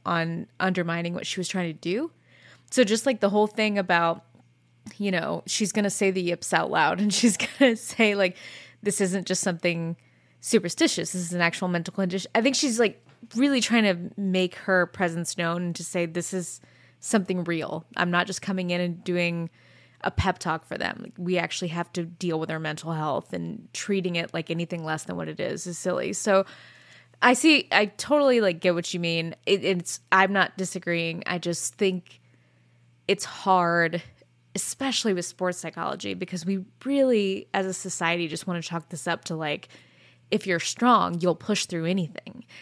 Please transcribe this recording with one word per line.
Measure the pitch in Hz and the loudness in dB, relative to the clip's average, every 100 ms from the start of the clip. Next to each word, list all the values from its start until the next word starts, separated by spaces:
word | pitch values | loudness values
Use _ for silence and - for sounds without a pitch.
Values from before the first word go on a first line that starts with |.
| - | -2
on | 170 165 165 - - | 0 0 -4 -8 -2
undermining | 190 180 170 170 170 | 0 0 -2 -2 -4
what | 175 - | -6 -6
she | - | -6
was | 175 | -4
trying | 185 175 | -4 -4
to | 156 | -6
do. | 165 202 330 - _ _ - - _ | -4 -2 -4 -10 _ _ -20 -20 _
So | - | 2
just, | 208 220 277 | 4 2 0
like, | 220 | 0
the | 196 | 2
whole | 208 214 | 2 2
thing | - 214 202 | 2 0 0
about, | 185 170 170 165 - _ _ _ _ _ - - | 2 2 2 -2 -8 _ _ _ _ _ -16 -4
you | 202 | -2
know, | 180 151 165 - | 0 -2 -4 -4
she's | - 202 | -2 0
gonna | 220 202 | 0 0
say | - 196 | 2 2
the | 190 | 2
yips | 175 175 - | -2 -2 0
out | 165 - | 0 2
loud | 160 151 175 | 2 2 2
and | 208 | 0
<laughs> | |
she's | 185 240 180 | 4 4 2
gonna | - - 269 220 | -2 4 4 4
say, | - - 220 202 | -2 2 2 4
like, | 190 - - - - _ | 2 0 -16 -18 -20 _
"This | 202 190 | -4 0
isn't | 190 190 175 | 0 0 -2
just | 185 | -2
something | 190 170 175 170 165 165 _ _ _ _ | -2 -2 -2 -2 -4 -8 _ _ _ _
superstitious. | - 220 170 - 330 - 160 | 2 2 2 2 2 2 -4
This | 185 | -4
is | 175 | -4
an | 180 | 0
actual | 170 - 180 | 0 0 -2
mental | 175 170 | -2 -2
condition." | - 185 185 - - | -2 -2 -2 -2 2
I | |
think | 240 254 | 2 2
she's, | 294 226 | 2 2
like, | 220 - _ _ - 226 | 2 0 _ _ -8 0
really | 277 262 | 2 2
trying | - 233 | 2 4
to | 214 175 175 - | 4 2 -4 -4
make | 196 185 180 - | 0 2 0 -2
her | - 185 175 | 0 2 2
presence | - 180 165 170 - | 0 -2 -2 -4 -2
known | 170 175 | -2 -2
and | 175 165 | -2 -6
to | |
say, | 170 180 170 | -4 -2 -2
"This | 170 170 | -4 -4
is | 190 170 - _ _ - _ | -4 -6 -10 _ _ -20 _
something | - 220 180 180 175 | 0 0 2 -2 -2
real. | 170 - 160 - - | -4 -4 -8 -6 -2
I'm | 175 | 0
not | 175 180 | 2 0
just | 185 | -4
coming | - 185 175 | -4 -4 -2
in | 175 | -2
and | 175 170 | -2 -4
doing | - 175 175 170 165 - _ - - _ | -2 0 0 -2 -6 -10 _ -20 -20 _
a | - | -4
pep | - 196 180 | 0 0 0
talk | 170 160 - | -2 -4 -6
for | - | -6
them. | 90 - | -6 -6
Like, | - - | -12 -8
we | 180 175 | -2 0
actually | 170 - 175 | -2 -4 -4
have | 170 170 | -4 -4
to | 180 | -6
deal | 165 170 180 160 | -8 -4 -2 -2
with | 156 | -2
our | 160 | -4
mental | 156 151 160 | -4 -6 -6
health, | 160 156 131 - | -2 -2 -2 -4
and | 175 170 - - | -8 -8 -10 -12
treating | - - 196 180 170 | -8 -2 0 0 -2
it | 165 | -4
like | 170 156 | -6 -4
anything | 165 170 170 | -4 -4 -6
less | 160 156 | -4 -6
than | - 180 | -6 -8
what | 160 | -8
it | 156 | -6
is | - 151 175 | -6 -6 -8
is | 170 | -6
silly." | 185 151 127 | -2 -2 -2
So | - 220 196 190 - - - - - _ - | -2 2 4 2 -6 -20 -20 -20 -20 _ 2
I | 240 | 4
see, | 254 320 - - | 6 6 6 4
I | 190 214 | 2 2
totally, | - - 294 277 247 | -2 2 4 6 4
like, | 202 170 | 2 2
get | 185 175 | 2 0
what | 170 | -2
you | 180 | -4
mean. | 170 165 165 - - | -2 -2 -4 -4 0
It, | 196 | 2
it's, | 160 180 - - _ | 2 0 -2 -10 _
I'm | 190 190 | 6 6
not | 202 175 - | 4 0 -2
disagreeing. | 185 185 - 170 165 165 - | -6 -6 -2 -2 -2 -4 -6
I | 180 | -4
just | 175 170 - - | -4 -4 -6 0
think | 196 185 - - _ _ _ _ _ _ _ _ - | 0 0 -6 -20 _ _ _ _ _ _ _ _ -4
it's | 196 - | -2 -4
hard, | - 196 185 170 170 165 170 - - _ _ _ - | -4 2 4 4 4 2 0 -8 -20 _ _ _ -8
especially | - - 269 233 226 | -6 -4 -2 0 0
with | 180 175 | 0 -4
sports | - 180 180 | -4 -4 -4
psychology, | 165 - 165 - 202 | -8 -6 -6 -4 -6
because | 185 180 180 170 | -6 -6 -6 -2
we | 196 190 - 262 | -4 -6 -8 0
really, | 277 262 226 196 196 - | 4 4 4 2 -2 -4
as | - 190 | -2 -2
a | |
society, | 180 190 - 165 175 165 | -4 -8 -2 0 0 -2
just | 147 - | -4 -4
wanna | 175 | -6
chalk | 160 170 - | -4 -8 -8
this | 160 - | -8 -4
up | 170 - | -4 -4
to, | 160 | -4
like, | 151 170 - - _ _ _ _ - | -4 -6 -10 -20 _ _ _ _ -4
if | 214 190 | -2 0
you're | 170 | -2
strong, | - - 240 220 175 170 | -2 2 4 6 4 0
you'll | 180 160 | 0 0
push | - 202 - | -2 -2 -2
through | 170 165 | -2 -2
anything. | 190 160 - - - - - | -2 -2 -8 -16 -16 -18 -20